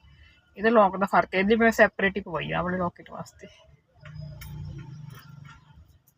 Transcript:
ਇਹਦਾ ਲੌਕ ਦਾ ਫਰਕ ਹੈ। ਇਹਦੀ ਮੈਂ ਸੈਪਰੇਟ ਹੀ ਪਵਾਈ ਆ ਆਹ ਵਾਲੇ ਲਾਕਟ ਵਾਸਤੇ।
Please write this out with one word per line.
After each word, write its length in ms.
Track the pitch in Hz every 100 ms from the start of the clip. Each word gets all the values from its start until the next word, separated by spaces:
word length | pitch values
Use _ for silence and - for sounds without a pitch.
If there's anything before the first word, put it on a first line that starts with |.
| _ - - _ _ 196
ਇਹਦਾ 120 | 220
ਲੌਕ 280 | 233 196 190
ਦਾ 80 | 196
ਫਰਕ 300 | 185 185 185
ਹੈ। 40 |
ਇਹਦੀ 160 | 196 226
ਮੈਂ 160 | 226
ਸੈਪਰੇਟ 460 | 220 202 - 196 196
ਹੀ 40 |
ਪਵਾਈ 300 | 190 156 147
ਆ 60 | 160
ਆਹ 60 |
ਵਾਲੇ 140 | 175 185
ਲਾਕਟ 340 | 175 - -
ਵਾਸਤੇ। 360 | - - - 196 - _ _ _ _ - - - - - - - - - - - - - - - - 988 - - _ _